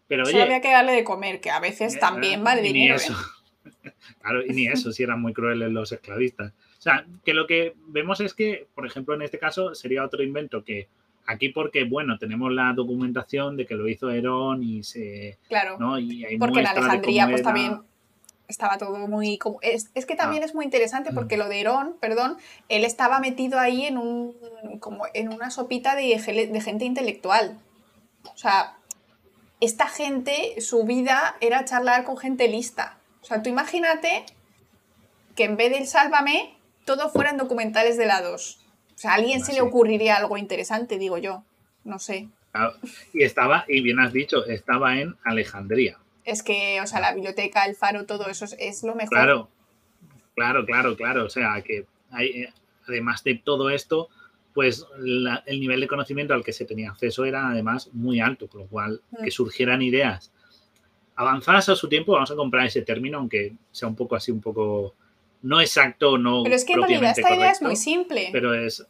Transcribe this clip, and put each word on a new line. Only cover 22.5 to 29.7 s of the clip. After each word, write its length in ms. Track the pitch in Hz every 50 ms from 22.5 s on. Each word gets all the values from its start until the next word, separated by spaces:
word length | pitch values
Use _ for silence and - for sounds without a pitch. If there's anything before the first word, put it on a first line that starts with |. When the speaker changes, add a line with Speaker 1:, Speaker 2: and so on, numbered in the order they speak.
| - - _ -
Speaker 2:
él 160 | - 208 214
estaba 360 | 233 226 - 262 240 262 269
metido 380 | 262 262 254 254 254 254 262 262
ahí 260 | 254 247 254 254 269
en 100 | 294 269
un... 380 | 247 233 233 240 240 240 240 240 - 233 233 226 220 220 220 220 220
como 240 | - 220 208 202 208 - -
en 140 | 214 220 220 220
una 180 | 220 233 247
sopita 440 | 247 269 247 247 254 247 247 277 277
de 240 | 285 269 254 226 214
gele-, 300 | 220 - 196 220 220 214
de 120 | 220 214
gente 240 | 214 220 208 214 240
intelectual. 760 | 247 254 269 262 220 - - - 185 190 226 220 123 110 - - _ _ _ _ _ _ _ _ _ _ _ -
O 120 | - -
sea, 400 | - - 226 196 196 165 - - - _ - - _ _ _ _ _ _ _ _ _ _ _ _ -
esta 260 | - 226